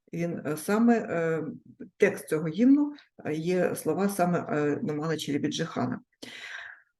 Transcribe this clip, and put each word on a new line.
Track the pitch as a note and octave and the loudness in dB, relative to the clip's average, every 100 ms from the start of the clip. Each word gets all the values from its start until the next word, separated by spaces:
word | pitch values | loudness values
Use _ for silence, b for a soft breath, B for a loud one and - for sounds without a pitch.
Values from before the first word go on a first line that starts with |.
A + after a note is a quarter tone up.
| _ | _
він, | E3 E3+ - - | -6 -6 -4 -6
е, | D3+ | -4
саме, | - G#3 A#3 A3+ | 0 4 6 4
е, | - E3+ E3 D#3+ D#3 - - - - - | 2 -2 0 -2 -4 -10 -18 -20 -20 2
текст | F#3+ F#3+ - | 2 2 -4
цього | D#3 E3 | -2 -2
гімну, | F3 B3 C#4+ D4 B B - - | 4 6 6 4 B B -10 -6
е, | |
є | D#3 E3 F3+ - - | -4 0 0 0 0
слова | D#3 D#3 G3+ | -2 0 0
саме, | G3 F3 E3+ - | 2 2 0 0
е, | D3+ D3 C#3+ | 0 0 0
Номана | D3 D3+ E3 D3+ | -2 -4 -4 -4
Челебіджихана. | - C#3+ C#3+ - E3 - B2 - - _ B B B B B B B | -2 -2 -2 -2 -4 -4 -4 -4 -10 _ B B B B B B B